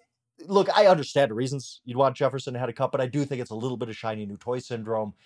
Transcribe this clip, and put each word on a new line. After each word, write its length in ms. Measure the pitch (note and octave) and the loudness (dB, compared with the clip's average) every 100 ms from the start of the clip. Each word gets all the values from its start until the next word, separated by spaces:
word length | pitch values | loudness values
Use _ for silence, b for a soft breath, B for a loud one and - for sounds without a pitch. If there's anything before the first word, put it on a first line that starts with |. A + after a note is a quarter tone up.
| _ _ _ _ D#3 | _ _ _ _ 0
look, 240 | G3 F#3+ F3+ | 2 4 6
I 100 | G3+ | 8
understand 440 | F3 C3+ C#3+ C3+ | 6 4 2 2
the 40 | A2 | 2
reasons 440 | C3 C#3 - - B2+ | -4 -4 -10 -16 -6
you'd 100 | B2 | 2
want 220 | C3+ B2 | 2 2
Jefferson 360 | C3+ C3 C3 B2 | 0 0 -6 -6
ahead 120 | B2 | -6
of 80 | A#2 | -2
Kupp, 160 | C3 | -2
but 80 | - | 0
I 80 | B2+ | -2
do 160 | D3 | -2
think 160 | C#3 C3 | -4 -4
it's 100 | A#2 | -6
a 40 | A2 | -6
little 220 | B2+ A#2+ | -6 -4
bit 100 | A2+ | -6
of 80 | G#2+ | -6
shiny 300 | A2+ G#2+ G2+ | -8 -6 -8
new 100 | G2+ | -10
toy 220 | - B2+ | -6 -6
syndrome, 540 | - A#2 A2 A2 G#2+ - | -6 -10 -4 -4 -4 -8